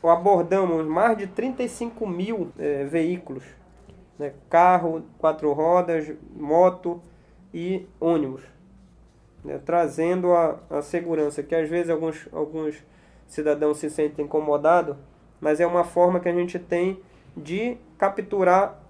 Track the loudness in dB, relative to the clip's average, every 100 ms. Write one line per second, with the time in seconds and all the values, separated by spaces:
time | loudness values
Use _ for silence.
0 | 4 4 4 4 4 2 2 0 0 2
1 | 2 0 -4 -6 -6 -4 -8 -6 -10 -6
2 | -6 -4 -4 -4 -6 -6 -4 -4 -2 -2
3 | -2 -4 -8 -16 -16 -20 -20 -20 -20 -20
4 | -20 -10 -10 -10 0 6 6 6 2 -6
5 | -10 -2 -2 0 -2 0 2 2 2 -2
6 | -4 -12 -16 -12 0 4 4 2 -8 -8
7 | -14 -20 _ _ -14 -10 -6 -6 -8 -4
8 | 0 0 0 -8 -16 _ _ -20 -20 _
9 | _ _ _ _ -12 -12 -2 0 0 0
10 | 0 0 4 4 4 -2 -6 -6 -4 -6
11 | -2 -2 -2 -4 -4 -2 0 -2 0 -2
12 | -2 -6 -12 -6 -6 -4 -6 -8 _ _
13 | _ _ _ -4 -2 0 0 0 -4 -2
14 | -4 -2 -2 -2 0 2 4 4 2 -8
15 | -14 _ _ _ -2 2 2 2 0 2
16 | 2 2 0 -2 -2 -6 -4 -2 -2 -4
17 | -16 -20 -20 -18 -8 -6 -4 -8 -16 _
18 | -2 -2 -6 0 4 4 2 -6 -20